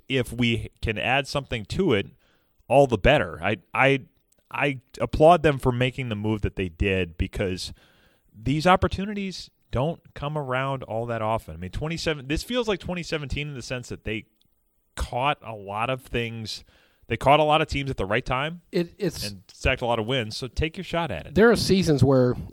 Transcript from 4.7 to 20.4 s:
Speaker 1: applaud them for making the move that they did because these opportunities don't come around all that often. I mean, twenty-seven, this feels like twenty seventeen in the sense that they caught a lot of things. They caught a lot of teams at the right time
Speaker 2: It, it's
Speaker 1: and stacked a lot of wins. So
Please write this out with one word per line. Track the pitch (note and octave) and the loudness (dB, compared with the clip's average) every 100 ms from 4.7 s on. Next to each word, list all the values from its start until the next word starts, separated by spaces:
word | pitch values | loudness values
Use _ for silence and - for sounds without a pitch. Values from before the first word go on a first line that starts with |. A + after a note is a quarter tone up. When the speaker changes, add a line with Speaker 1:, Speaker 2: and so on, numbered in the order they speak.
| C3 _ - | -4 _ -6
Speaker 1:
applaud | A#2+ - D#3 F3 | -2 6 8 8
them | D3+ C3+ | 6 2
for | C3 | 0
making | A#2+ B2+ C3 B2 | 2 0 -2 -6
the | G#2 | -4
move | G#2+ G#2+ | -2 -2
that | G2+ - | -2 -4
they | F#2 | -6
did | E2 G2 F#2+ F2 E2 | -2 0 2 0 -4
because | F#2+ - G2+ F#2 - - _ _ _ _ _ G2+ | -6 -2 -2 -2 -8 -14 _ _ _ _ _ -10
these | C3 D3+ F3 | -2 0 4
opportunities | F#3 F3+ - G3 G#3 G3 - - _ _ | 4 2 -2 -6 -6 -8 -10 -16 _ _
don't | A2+ C#3 - - | -2 -2 -6 -14
come | - C#3+ D3+ | -10 -8 -6
around | C3 B2+ C3+ C3+ | -4 -2 -2 -6
all | - G#2+ A#2+ | -6 -6 -4
that | A2+ | -4
often. | G#2+ A2 - | -2 -2 -4
I | D#2+ | -10
mean, | F#2 | -8
twenty-seven, | - D3+ E3 E3+ D3+ C3 | -6 -6 -4 -4 -4 -4
this | D#3+ | -4
feels | - B3 A3 | -2 -4 -2
like | F#3+ | -2
twenty | - F3+ | -4 -8
seventeen | D#3+ D#3+ C#3 C#3+ D3 | -6 -6 -4 -6 -6
in | |
the | C3+ | -8
sense | - B2+ A#2+ | -8 -8 -8
that | G2+ | -10
they | - A2 - _ _ _ _ _ _ - | -6 -8 -8 _ _ _ _ _ _ -6
caught | - B2 C#3 - A2+ | -4 -2 -2 -2 -8
a | |
lot | A2 G2 G#2 A#2 | -14 -8 -4 -2
of | C3 | -4
things. | - A#2+ A#2 A2+ A2 - - _ _ _ - | -4 -4 -4 -6 -10 -12 -16 _ _ _ -6
They | A#2 | 0
caught | C3 D3+ | 4 6
a | |
lot | D3+ D#3 | 6 2
of | D#3 | 0
teams | C#3 C#3 | -4 -6
at | B2+ | -4
the | |
right | F#2+ A2+ | -2 -2
time | - C3 D3+ F3 _ | -2 -4 -4 -8 _
Speaker 2:
It, | F3+ F3 - | -4 -4 -4
it's | F3+ - G#2 | -6 -4 -10
Speaker 1:
and | G2 _ | -12 _
stacked | - C#3 B2+ | -2 0 0
a | A#2+ | 0
lot | A#2 | 0
of | A2 | 0
wins. | C3+ A2 | -2 -4
So | - | -8